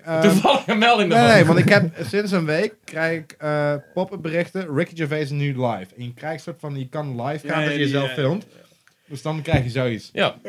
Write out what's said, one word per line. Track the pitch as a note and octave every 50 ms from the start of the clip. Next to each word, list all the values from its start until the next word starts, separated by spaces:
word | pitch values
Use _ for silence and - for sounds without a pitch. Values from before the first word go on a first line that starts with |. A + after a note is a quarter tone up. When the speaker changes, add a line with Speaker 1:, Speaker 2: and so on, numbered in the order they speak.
| -
Speaker 1:
ehm, | E3 E3 D#3+
Speaker 2:
Toevallig | D#3+ - F#3 G3 - - C#4 C4+ - -
een | C4 G#3
melding | A3+ A#3+ A#3+ G#3+ G3+ F3+
Speaker 1:
nee, | - A#3
Speaker 2:
ervan. | A#3+ A#3 A3
Speaker 1:
nee, | G3 E3+
want | D#3+ E3 F3+
ik | F3 G3
heb | G3+ G3+ F#3+ D#3+ - - E3+ -
sinds | - G3+ G#3 G3
een | G3 F3+ E3
week | D3+ D3+ D#3+ G#3 A3 - _ _
krijg | - - D#3 D#3+ E3 E3 D#3+
ik, | D#3 - - -
eh, | D#3 D3+ D3+ D3 D3 D3 D3 C#3+ - _ -
pop-up | F3+ F#3+ F#3+ G3 F#3
berichten, | D#3 E3 D#3 E3+ F3 F3 - F#3 F#3 E3 C#3+
Ricky | C#3 F3+ - E3+
Gervais | E3 D#3+ C#3 D#3 D3+ D3+ C3
nu | C#3+ C#3+ C#3+ C#3+
live. | C3+ B2+ B2+ A#2 A2+ F#2+ F#2+ - _ -
En | B2
je | B2 A#2+
krijgt | - - D3+ E3 D3 -
soort | E3+ E3 -
van, | - D3+ C#3+ C#3
je | C3 B2+
kan | - D#3 D3 C#3+ B2+ A#2+
live | A#2 C#3 D3+ D3+ C#3+ C#3+
gaan | D3+ D#3
Speaker 3:
Ja, | D3+
Speaker 1:
dat | D3 D3
je | C#3+
Speaker 3:
ja, | C#3+
Speaker 1:
jezelf | C#3 C3+ C#3 C#3 C3
Speaker 3:
ja, | B2+
Speaker 1:
filmt. | C3+ C#3 C3 E3+ G#3+ - - _
Speaker 3:
ja. | - _ _ _ _ _ _ _ _ _ -
Speaker 1:
Dus | D3 C3+
dan | - D#3 D#3 D#3
krijg | D3 D#3+ D#3+ C#3+ B2+
je | B2
zoiets. | A2+ C3 B2+ B2 A2+ G2+ - - -
Speaker 2:
Ja. | - F#3+ B2 - - -